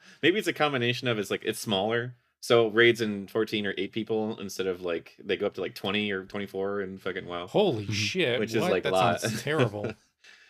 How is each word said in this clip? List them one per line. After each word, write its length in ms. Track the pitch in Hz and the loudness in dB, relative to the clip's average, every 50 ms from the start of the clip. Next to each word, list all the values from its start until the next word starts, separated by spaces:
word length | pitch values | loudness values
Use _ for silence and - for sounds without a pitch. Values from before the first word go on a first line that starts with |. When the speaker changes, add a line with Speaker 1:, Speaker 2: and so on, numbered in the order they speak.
| - - - _ | -20 -20 -8 _
Speaker 1:
Maybe 160 | - 160 185 214 | 2 2 4 4
it's 80 | - | 0
a 60 | - - | -2 0
combination 540 | - 151 147 139 127 120 120 123 - - | 2 0 2 2 2 0 0 0 0 -2
of 100 | 123 117 107 | -2 0 0
it's, 120 | 95 - | 0 -2
like, 120 | 107 - - | -4 -2 -2
it's 140 | 110 110 - | -4 -4 -4
smaller. 560 | - 117 101 92 101 113 117 120 120 123 123 _ _ _ _ _ | -2 0 0 0 2 0 0 -2 -4 -6 -12 _ _ _ _ _
So 260 | - - 120 117 117 | 2 6 6 6 6
raids 340 | 107 101 113 117 120 117 104 | 6 6 8 8 8 6 4
in 260 | 113 107 104 101 98 | 0 -2 -2 -4 -8
fourteen 380 | 92 - 113 110 - 113 107 101 | -4 -2 -2 0 0 -2 -2 -2
are 80 | 98 95 | -2 -2
eight 140 | - 98 - - | -4 -4 -4 -4
people 440 | 117 107 - 113 110 107 107 113 - | -6 -4 -2 -2 -2 -2 -4 -6 -8
instead 280 | 101 95 - - 92 | -10 -10 -6 -4 -2
of, 140 | 95 90 90 | -2 -2 -2
like, 340 | 92 87 85 82 - - - - - | -4 -4 -4 -4 -6 -12 -20 -12 -4
they 140 | 98 95 | -4 -2
go 100 | 87 101 | 0 0
up 60 | 98 - | -4 -2
to, 60 | 98 | -4
like, 120 | 90 80 - | -8 -8 -8
twenty 360 | - - 98 98 104 104 104 | -6 -4 -2 -2 0 0 0
or 140 | 98 95 92 | -2 -4 -6
twenty-four 560 | 98 - 104 101 95 - 95 95 101 101 101 | -8 -8 -8 -8 -6 -4 -4 -4 -2 -2 -4
in 160 | 95 95 95 | -6 -6 -10
fucking 280 | 92 - 95 90 92 87 | -8 -8 -8 -8 -6 -8
WoW. 220 | 87 87 87 87 | -8 -8 -8 -8
Speaker 2:
Holy 360 | 90 - 175 214 185 127 107 104 | -2 0 2 2 2 0 -2 -4
Speaker 3:
Mm-hmm. 100 | 101 107 | -4 -2
Speaker 2:
shit, 460 | 101 107 101 - 185 160 123 117 127 | -2 -2 -2 0 0 0 0 0 0
Speaker 1:
Which 140 | 107 110 113 | -2 0 0
is, 80 | 113 | 0
Speaker 2:
what? 100 | - 180 | 2 2
Speaker 1:
like, 120 | - 90 - | 0 2 2
Speaker 2:
That 80 | 143 92 | 2 2
Speaker 1:
a 20 | |
lot. 260 | 92 92 90 87 82 | 4 4 4 2 0
Speaker 2:
sounds 200 | - 113 107 - - | -2 -2 -2 -2 -4
terrible. 500 | 139 156 160 123 110 101 104 107 113 104 | -2 2 2 2 0 0 -4 -6 -6 -8
Speaker 1:
<laughs> 60 | - _ _ _ _ _ - - - - | -10 _ _ _ _ _ -20 -20 -20 -20